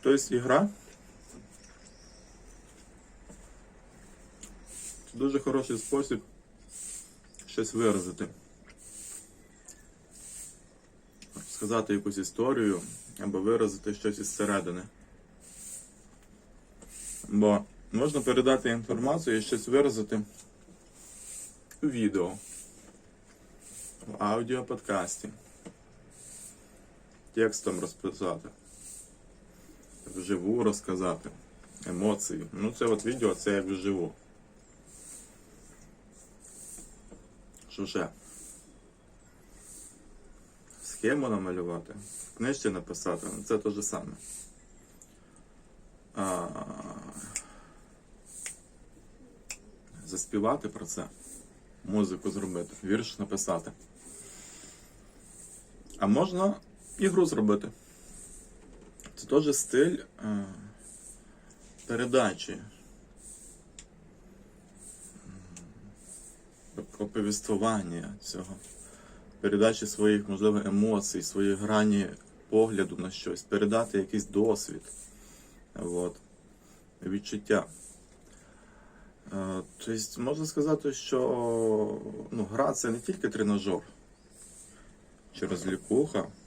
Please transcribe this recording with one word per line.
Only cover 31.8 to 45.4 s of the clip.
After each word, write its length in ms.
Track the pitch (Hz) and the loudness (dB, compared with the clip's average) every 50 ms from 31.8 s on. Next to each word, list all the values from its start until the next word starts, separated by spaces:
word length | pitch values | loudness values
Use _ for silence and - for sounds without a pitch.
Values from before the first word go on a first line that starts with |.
| - | -8
Емоції. 600 | 90 90 87 98 107 101 101 - - - 85 82 80 | -6 -4 2 2 2 2 2 -2 -6 -6 -6 -8 -8
Ну, 200 | - 90 101 110 | -6 -4 -4 -4
це 140 | 120 - 123 | 0 0 2
от 200 | 117 110 104 107 | 2 2 2 2
відео, 300 | 113 127 131 117 104 90 | -2 -2 2 2 2 2
це 160 | - - 104 | 2 2 2
як 140 | 101 98 92 | 2 2 2
вживу. 480 | 95 98 92 92 101 98 92 85 78 - - - - - - - - - - - - - - - - - - - - - - - - - - - - - - - - - - - - - - - - - - - - - - - - - - - - - - - - - - - - - - - - - - - - - - - - | 0 -4 -2 0 0 0 0 0 -4 -6 -12 -20 -20 -20 -20 -20 -20 -20 -20 -20 -20 -20 -20 -20 -20 -20 -20 -20 -18 -18 -18 -20 -20 -20 -20 -20 -20 -20 -20 -20 -20 -20 -20 -20 -20 -20 -20 -20 -20 -20 -20 -20 -20 -20 -20 -20 -20 -20 -18 -16 -16 -16 -16 -18 -20 -20 -20 -20 -20 -20 -20 -20 -20 -20 -20 -20 -20 -20 -20 -20 -16
Що 160 | - - 101 | -8 -8 -8
ще? 240 | - - 98 85 - - - - - - - - - - - - - - - - - - - - - - - - - - - - - - - - - - - - - - - - - - - - - - - - - - - - - - - - | -4 -2 -2 -2 -2 -6 -14 -20 -20 -18 -18 -18 -18 -18 -20 -20 -20 -20 -20 -20 -20 -20 -20 -20 -20 -20 -20 -20 -20 -20 -20 -20 -20 -20 -20 -20 -20 -18 -18 -20 -20 -20 -20 -20 -20 -20 -20 -20 -20 -20 -20 -20 -20 -20 -20 -20 -20 -20 -16 -14
Схему 460 | - - - - 110 139 147 135 123 | -14 -10 -2 0 2 2 2 0 0
намалювати, 640 | 110 98 95 92 90 90 87 87 85 85 82 - - 104 101 - - - - - - | 0 0 -2 -2 -2 -4 -2 -4 -4 -6 -8 -10 -14 -16 -14 -14 -14 -14 -14 -16 -8
в 40 | - | -4
книжці 320 | 113 127 143 135 - 110 | -2 -2 -2 0 0 -2
написати, 580 | 95 90 85 - 90 - - 92 87 85 - 90 92 - | -2 -2 -6 -8 -10 -6 -2 -4 -4 -4 -4 -8 -8 -10
ну, 60 | 101 | -2
це 140 | - 113 107 | 0 0 0
те 120 | - 107 | 0 0
ж 120 | 101 104 | -2 -2
саме. 300 | 101 - - - - - - - - - - - - - - - - - - - - - - - - - - - - - - - | -4 -4 -4 -4 -6 -8 -12 -14 -16 -16 -16 -16 -16 -18 -20 -20 -20 -20 -20 -20 -20 -20 -20 -20 -20 -20 -20 -20 -20 -20 -20 -20